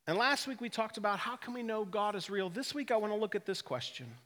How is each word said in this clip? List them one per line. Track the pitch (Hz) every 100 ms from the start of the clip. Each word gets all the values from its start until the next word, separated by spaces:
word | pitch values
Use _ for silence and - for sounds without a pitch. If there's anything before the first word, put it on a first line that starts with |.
| -
And | 180
last | 254 277 269
week | 247
we | 233
talked | - 220 -
about | 208 196
how | 233 254
can | -
we | 247
know | 226 220 208
God | 208 208 202
is | 185
real. | 196 190
This | 180 269
week | 285 254
I | 226
want | 208
to | 208
look | 214 208
at | -
this | 185
question. | - 123 - - 123 120